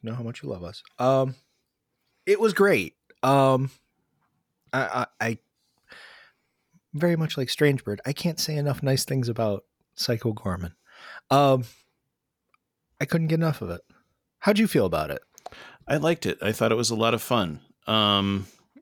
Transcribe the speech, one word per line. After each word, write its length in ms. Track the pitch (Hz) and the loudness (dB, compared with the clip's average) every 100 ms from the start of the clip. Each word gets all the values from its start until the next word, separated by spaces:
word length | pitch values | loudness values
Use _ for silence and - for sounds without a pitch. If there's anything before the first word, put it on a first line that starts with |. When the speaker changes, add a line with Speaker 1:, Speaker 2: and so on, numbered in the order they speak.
Speaker 1:
know 120 | 113 | -10
how 80 | 120 | -10
much 200 | 117 117 | -10 -10
you 60 | 139 | -12
love 140 | 95 | -12
us. 180 | 87 - - - | -12 -16 -18 -2
Um, 380 | 127 135 131 127 _ _ _ _ _ _ _ _ - | 2 2 0 -6 _ _ _ _ _ _ _ _ -2
it 120 | 202 | 2
was 120 | 220 | 2
great. 420 | 185 202 143 82 - _ _ | 4 4 4 0 -10 _ _
Um, 480 | 131 139 135 131 135 - _ _ _ _ _ _ _ _ _ | 2 4 4 4 0 -8 _ _ _ _ _ _ _ _ _
I, 320 | 131 117 113 123 - | -4 -4 -4 -6 -6
I, 60 | 113 | -6
I, 120 | 110 _ _ _ _ _ - - - - _ _ _ _ _ _ | -6 _ _ _ _ _ -20 -20 -20 -20 _ _ _ _ _ _
very 240 | 147 175 165 | -2 0 0
much 200 | 160 - | -2 -4
like 120 | 123 | -4
Strange 340 | - 147 135 | 2 2 2
Bird, 160 | - 104 - | -2 -6 -6
I 60 | |
can't 260 | 147 170 160 | -4 -4 -4
say 160 | - 151 | -4 -2
enough 260 | 143 131 | -2 -2
nice 220 | 139 135 | 0 0
things 240 | - 135 120 | 0 -2 -2
about 360 | 113 110 98 - _ _ | -2 -2 -4 -8 _ _
Psycho 380 | - - 113 120 | -6 -4 -2 -2
Goreman. 400 | 107 95 90 87 - _ - - - - | -4 -4 -6 -6 -12 _ -20 -20 -20 0
Um, 340 | 135 143 131 120 - _ _ _ _ _ _ _ _ _ _ _ - | 4 6 4 0 -14 _ _ _ _ _ _ _ _ _ _ _ -8
I 40 | |
couldn't 240 | 147 170 160 | -2 0 0
get 120 | 160 | 2
enough 220 | 165 135 | 0 -2
of 80 | 92 | -6
it. 100 | 87 - _ _ _ _ _ | -8 -12 _ _ _ _ _
How'd 180 | 202 208 | 0 2
you 100 | 220 | 2
feel 180 | - - | 2 2
about 240 | 80 76 | 0 -2
it? 100 | 69 - _ - - - - - | -8 -12 _ -20 -20 -20 -18 -6
Speaker 2:
I 80 | 147 | -2
liked 300 | 156 170 - | 0 0 -2
it. 120 | - | -2
I 100 | 101 | -4
thought 200 | 107 113 | 0 0
it 40 | 113 | 0
was 140 | 113 | 0
a 40 | 110 | 0
lot 180 | 113 | 0
of 80 | 113 | 0
fun. 380 | - 120 90 71 - _ - | 0 0 0 -6 -14 _ -2
Um, 600 | 110 104 101 98 98 98 _ _ _ | 2 4 4 2 -2 -6 _ _ _